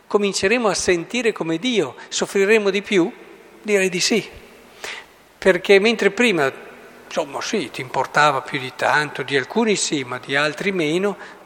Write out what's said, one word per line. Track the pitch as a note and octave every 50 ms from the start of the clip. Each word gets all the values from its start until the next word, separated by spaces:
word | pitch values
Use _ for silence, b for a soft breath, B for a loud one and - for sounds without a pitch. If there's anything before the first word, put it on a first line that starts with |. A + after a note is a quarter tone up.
| _ -
cominceremo | - G#3 G3+ G3 F#3 - - G3 A#3 B3+ A#3
a | G3+ E3
sentire | - - G3+ F3+ E3+ E3 - - A#3+ A#3+ A3+
come | - - E3+ E3 E3 E3
Dio. | G3 B3+ A#3+ G3+ D3+ B2 A2 B B B
Soffriremo | - - F#3+ - - G3+ G3 G3 A3+ A3 G3+ G3
di | F#3 G3+
più? | G3 - G#3+ F#3 E3 - - - - - - - - - - -
Direi | - G#3 G#3 G3 F#3+ F#3+
di | F3+ F3
sì. | - - A#3+ G3+ - - - - - - - - - B B B B B B B B B - - - _ _ -
Perché | - F#3+ F3+ F3+ - - G3+ G3
mentre | G3 A#3 A3+ - G3+ G3
prima, | - - B3 A#3 F#3+ D#3+ C3+ C3+ - - - - - - - - - - -
insomma, | - - F#3 D#3 C#3+ C3+ B2
sì, | - - - G3+ C#3+ A2
ti | - -
importava | C3+ B2 - C#3 B2+ - - D3+ D3 D3+ C#3 C3
più | - - - C#3
di | C3 B2+ -
tanto, | - B2 A2+ C3 D3 D3+ C#3+ - -
di | C3+ B2+ C#3
alcuni | C3+ B2+ - - G#3+ A#3+ A3 F#3+
sì, | - - - E3 C#3+
ma | B2+ B2 B2 B2
di | - - C#3
altri | C#3 D3+ D3+ D3 - E3 G3+
meno, | F#3+ F3+ D#3 D3 D#3+ F3+ G3 G#3 F#3 B B B B B -